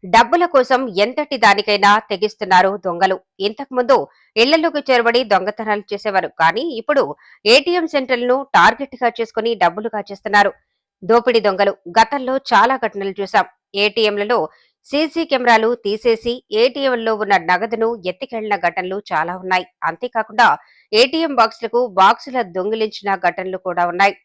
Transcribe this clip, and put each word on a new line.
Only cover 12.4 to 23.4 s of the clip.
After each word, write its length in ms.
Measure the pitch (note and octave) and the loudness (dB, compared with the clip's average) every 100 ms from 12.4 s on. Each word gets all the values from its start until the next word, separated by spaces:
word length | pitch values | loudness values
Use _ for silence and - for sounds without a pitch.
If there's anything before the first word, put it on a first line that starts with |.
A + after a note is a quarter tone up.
| - A#3 A#3 C4 A3 | 0 2 2 0 -4
ఘటనలు 280 | G3+ G3 F#3+ | -6 -10 -8
చూశాం. 240 | F#3+ G#3+ F3+ _ _ G3+ | -2 0 -2 _ _ -2
ఏటీఎంలలో 760 | G#3 G3+ G#3+ G3+ G3+ A#3 D#3 _ _ _ _ | -2 2 0 0 -2 -2 -2 _ _ _ _
సీసీ 400 | D4 D#4 E4 D#4+ | -2 -2 -4 -2
కెమెరాలు 500 | C4 A#3+ A3+ A3 A#3+ | 0 4 4 2 -2
తీసేసి 720 | G3+ G#3+ A#3+ A3 A#3+ B3 _ | -4 -2 0 0 -2 -8 _
ఏటీఎంలో 640 | G#3+ B3 C4+ C4+ A#3+ A3+ G#3+ | 0 0 0 -2 -2 -2 -4
ఉన్న 220 | G#3 G3 | 0 0
నగదును 640 | E3 F3+ G#3+ A3 A3+ A#3 F3 | 0 -2 -2 -2 -4 -4 -8
ఎత్తికెళ్లిన 500 | F3+ F3+ A#3 G#3+ G3+ | -8 -10 -10 -4 -2
ఘటనలు 460 | F3 - F#3 F#3+ - | -2 -4 -8 -8 -6
చాలా 220 | D#3+ E3+ F3+ | -4 -4 -6
ఉన్నాయి. 300 | F#3 F#3 F#3 _ | -2 -4 -4 _
అంతేకాకుండా 760 | D#3+ E3 B3 A#3 A3 G#3+ A3+ D3 _ _ _ | -8 -6 -6 -6 -6 2 2 2 _ _ _
ఏటీఎం 420 | G#3+ B3+ D#4+ E4 C4 | 0 2 0 -2 2
బాక్సులకు 520 | A3 - A3 A#3 B3 | 0 0 -4 -2 -2
బాక్సుల 540 | F#3 F#3+ A3+ - B3+ | 4 4 4 -4 -6
దొంగిలించిన 720 | G3 F3 F#3+ A3 A3 - G3+ G3 | -4 -4 -4 -2 -4 -4 -6 -2
ఘటనలు 420 | F3+ F3 | -2 -2